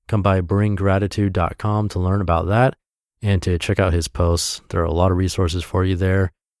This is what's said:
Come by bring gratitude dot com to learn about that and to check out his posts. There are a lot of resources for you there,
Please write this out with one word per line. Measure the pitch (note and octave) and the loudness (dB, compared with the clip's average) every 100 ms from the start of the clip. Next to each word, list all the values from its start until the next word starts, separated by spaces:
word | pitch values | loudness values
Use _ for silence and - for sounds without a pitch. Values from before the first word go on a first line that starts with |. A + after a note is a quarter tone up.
| - | -4
Come | G#2+ | 0
by | G2 F#2+ | 2 2
bring | F2 G2+ G#2 G2 | 0 0 0 0
gratitude | G2 F#2+ G2+ - G2+ | 0 0 0 0 0
dot | F#2 E2 - | 0 -2 -4
com | G#2+ G#2+ G#2 | -2 -2 -2
to | F#2+ | -2
learn | F2+ G2+ | 0 0
about | F2 E2+ E2+ | 0 0 0
that | A2 C3 - _ _ _ - | 2 0 -2 _ _ _ -6
and | G#2 F#2+ | -2 0
to | F#2 E2+ | 0 -2
check | - G2 | -2 0
out | F#2 | 2
his | E2+ D#2+ | 0 -2
posts. | - E2+ E2+ - - - | -2 0 0 -2 -8 -6
There | F#2 | -2
are | E2 | 0
a | |
lot | E2 F#2+ | 2 2
of | F2+ | 2
resources | F#2 - F2 F2 | 0 0 -2 -2
for | - G2 F#2+ | -4 -2 0
you | F2+ | 0
there, | F#2 F#2+ F#2+ _ _ _ | 0 0 -2 _ _ _